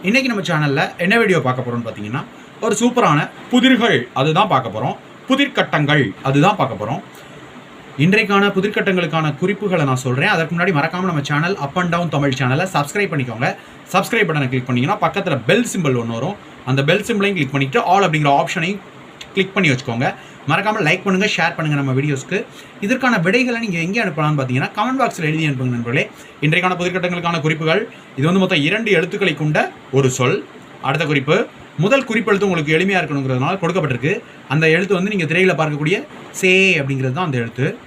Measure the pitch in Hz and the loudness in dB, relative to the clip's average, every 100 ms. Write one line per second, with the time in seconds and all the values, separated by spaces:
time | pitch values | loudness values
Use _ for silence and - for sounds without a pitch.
0 | 170 247 262 214 170 160 147 139 180 - | 2 2 2 -2 -2 0 0 0 -2 -2
1 | 175 233 214 170 131 127 123 120 113 101 | 0 2 4 2 2 -2 -4 -4 -6 -8
2 | 104 131 196 - - - 226 208 240 240 | -8 -8 -8 -16 -20 -6 -2 2 2 2
3 | 202 147 185 - - 247 254 247 226 147 | 2 2 0 -8 0 2 4 4 4 2
4 | - - 143 160 208 135 117 104 135 190 | 0 -2 0 2 2 2 0 -4 -4 -6
5 | - - - 269 277 - - 160 143 151 | -12 -20 -2 0 2 0 -2 0 2 2
6 | 110 - 135 139 170 214 127 101 104 - | 0 -2 0 4 4 2 -2 -2 -6 -6
7 | - - - - - - - - - - | -8 -20 -20 -20 -20 -20 -20 -20 -18 2
8 | 160 214 208 202 202 196 190 214 202 185 | 4 4 4 4 4 2 0 0 0 0
9 | 170 160 156 143 185 202 208 180 139 127 | 0 0 -2 -2 -2 -2 0 0 2 0
10 | 127 123 175 175 160 170 185 151 160 180 | 0 0 2 0 0 0 0 2 0 -2
11 | 185 160 135 147 170 196 143 185 175 170 | -2 -2 0 0 0 -2 -4 -2 0 0
12 | 170 143 143 127 131 135 185 160 143 208 | 0 0 0 0 0 0 0 -2 -2 -2
13 | 196 156 123 110 151 202 - - - 185 | -2 -2 -4 -4 -4 -4 -14 -20 -2 -2
14 | 185 233 190 156 131 127 127 123 139 208 | 0 0 0 0 0 -2 -2 0 0 0
15 | 208 196 180 131 110 214 240 208 151 123 | 0 -2 -2 -2 2 2 2 -2 0 0
16 | 117 117 147 202 - - - 135 147 190 | -2 -4 -6 -8 -14 -14 -2 0 2 0
17 | 208 214 202 190 135 143 135 - - 190 | 0 0 0 0 -2 -2 0 0 2 4
18 | 190 156 147 139 165 185 165 202 - - | 4 2 2 2 2 -2 -4 -6 -10 -20
19 | - - - - 190 208 175 127 - 117 | -20 -20 -8 -2 -2 0 0 0 -2 -2
20 | 156 - - - - 160 202 220 156 180 | -2 -4 -16 -14 -2 -2 0 0 0 0
21 | 196 185 202 - 165 160 156 147 139 131 | 0 0 0 0 -2 -2 -2 -2 0 0
22 | 147 135 - 190 - - - - 202 254 | 0 -4 -4 -6 -6 -14 -20 -8 -2 0
23 | 254 226 170 233 254 233 226 170 165 220 | 2 2 2 2 0 -4 -4 -4 -2 -2
24 | 208 151 151 151 127 127 196 - 226 262 | -2 -2 0 0 0 -2 -2 -2 -2 0
25 | 240 - 156 160 156 131 127 120 117 135 | -2 -2 -4 -2 -2 -2 -2 -2 -2 -2
26 | 214 - - - 151 170 185 180 180 180 | -4 -8 -20 -4 0 2 0 0 -2 -2
27 | 175 175 170 170 151 160 160 180 233 - | -4 -2 -2 -2 -2 -2 0 0 -2 -12
28 | - - 143 190 185 180 143 208 226 - | -16 -2 2 2 4 2 2 0 2 2
29 | 175 202 190 156 156 160 359 - - 131 | 2 -2 -2 0 0 0 -2 -6 -2 2
30 | 135 127 127 190 - - - - 131 147 | 2 2 0 0 -4 -18 -20 -8 -4 -2
31 | 160 143 135 180 254 - - - 175 269 | 0 0 2 0 0 -8 -18 -2 2 2
32 | - 226 220 196 196 170 151 156 185 190 | 0 -2 0 0 2 0 0 2 2 0
33 | 147 143 131 127 143 190 165 180 151 120 | 0 -4 -2 -2 -2 -2 -2 0 -2 -2
34 | 135 220 - - - 143 160 160 196 196 | -2 -4 -8 -20 -4 0 2 2 2 0
35 | 190 208 156 170 185 156 156 147 151 208 | 0 -2 0 2 2 2 0 0 0 -2
36 | 294 - - - 190 185 190 170 139 135 | -4 -16 -16 -2 2 4 4 2 0 -2
37 | 131 135 180 127 117 - 147 226 | -2 -2 -2 -2 -4 -2 -4 -4